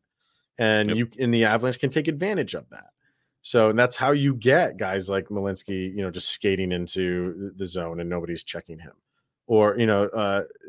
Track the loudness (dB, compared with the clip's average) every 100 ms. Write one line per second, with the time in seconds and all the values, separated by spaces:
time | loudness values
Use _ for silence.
0 | _ _ _ _ _ -2 2 2 2 0
1 | -2 -2 0 4 4 4 0 -2 -2 0
2 | -2 -2 -4 -2 -4 -8 -12 -20 -20 _
3 | _ _ _ _ 0 4 4 6 2 2
4 | 0 2 2 2 4 4 2 -2 -4 -2
5 | -2 -2 -2 -4 -4 -4 -6 -6 -6 -4
6 | -6 -4 -6 -2 0 0 0 -2 -4 -2
7 | -2 -2 -4 -6 -10 -10 -8 -6 -6 -6
8 | -6 -6 -6 -8 -10 -12 -14 -18 -18 -20
9 | _ _ _ _ 2 4 4 4 2 2
10 | 0 0 0 0 -4 -12